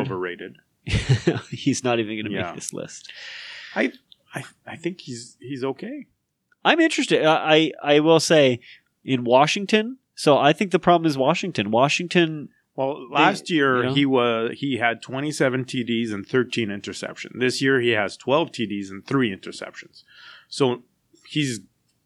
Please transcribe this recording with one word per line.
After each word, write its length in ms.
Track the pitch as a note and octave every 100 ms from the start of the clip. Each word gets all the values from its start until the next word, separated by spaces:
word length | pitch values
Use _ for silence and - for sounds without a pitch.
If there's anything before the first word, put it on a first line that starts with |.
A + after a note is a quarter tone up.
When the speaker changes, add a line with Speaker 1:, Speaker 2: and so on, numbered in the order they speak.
| -
Speaker 1:
overrated. 480 | F#2 F2+ F2 F#2+ B2 _
Speaker 2:
<laughs> 140 | _ - G2+ - B2+ - C3 -
He's 340 | B2+ - B2
not 160 | B2 A#2+
even 180 | G#2+ A2
gonna 160 | G#2+
Speaker 1:
Yeah. 120 | G2 F2+
Speaker 2:
make 100 | D#2+
this 160 | -
list. 400 | F2+ - - - - - - - - - A#3
Speaker 1:
I, 160 | B3 - _ _ _
I, 100 | - - _ -
I 120 | G#2+
think 240 | F3 F#3
he's, 340 | - A#2+ A#2 _
he's 240 | F3+ C#3 C3+
okay. 420 | C3+ G#3 D4 - _ _ _ _ _
Speaker 2:
I'm 160 | - D4+
interested. 460 | D#4+ D#4+ C4 D3+ D3+
I, 300 | D#3 C#3+ D#3 D#3+ -
I, 120 | C#3+ D3
I 40 |
will 220 | D#3 D#3+
say 400 | - E3 C3+ A#2+ - - _ _
in 220 | - C3 A#2+
Washington. 720 | B2+ D3+ G3 G3 G#3+ A3 C4 _ -
So 220 | - C3+
I 160 | C#3
think 180 | D3+ G3+
the 80 | F3
problem 280 | F3+ F3 E3
is 80 | C3+
Washington. 540 | C3 F3 F#3+ - G#2
Washington. 760 | A2+ C#3 - F3 F#3 E3 D#3 C#3 _ _ -
Speaker 1:
Well, 320 | C3+ D3 B2+
Speaker 2:
they, 60 | C#3+
Speaker 1:
last 340 | E3 G3+ -
year 280 | E3 C#3 B2+
Speaker 2:
you 40 |
know? 100 | B2
Speaker 1:
he 120 | C3+ C#3+
wa-, 440 | C3 A#2+ A2+ A#2
he 240 | - C#3 A#2+
had 240 | A#2 A#2
twenty-seven 640 | - B2+ D3+ D3 C#3 B2+ B2+
T 180 | B2+
Ds 280 | A2+ A2+ A#2
and 140 | G2+ F#2+
thirteen 440 | C3 B2 - G#2+
interceptions. 680 | G2+ G2+ F#2 - - - -
This 220 | B2+ B2
year 200 | C3+ C3+
he 80 | A#2+
has 260 | A2 G2 -
twelve 360 | - C#3+ D#3+
T 120 | - A2
Ds 240 | G2+ F#2+
and 160 | G2 G2
three 300 | C#3 A#2+ F#2+
interceptions. 680 | - - F#2+ - - _ _ - - - _
So 360 | - C3+ B2 _ _ _ _ -
he's 320 | D#3 C#3 A2+ - _ _ _